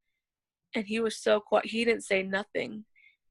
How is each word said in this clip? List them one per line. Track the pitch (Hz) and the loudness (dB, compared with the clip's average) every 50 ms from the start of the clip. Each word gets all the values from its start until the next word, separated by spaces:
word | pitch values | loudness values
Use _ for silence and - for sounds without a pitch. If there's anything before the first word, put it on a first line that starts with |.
| _ _ _ _ _ _ _ _ _ _ _ _ _ _ - | _ _ _ _ _ _ _ _ _ _ _ _ _ _ -6
And | 233 208 196 | -6 -4 -2
he | 214 226 | -2 -2
was | 226 220 214 - | 0 -2 -2 -2
so | - 220 214 208 | 2 4 4 4
qui-, | 202 - - 208 - | 4 2 2 2 2
he | 214 208 226 233 | 0 -2 0 2
didn't | 233 226 208 - | 2 0 0 0
say | - 202 190 190 | 0 0 0 0
nothing. | 190 190 190 208 - - 175 - 127 214 214 214 - _ _ - - _ _ _ _ | 0 -2 -4 -4 -4 -4 -6 -4 -4 -8 -10 -14 -16 _ _ -20 -20 _ _ _ _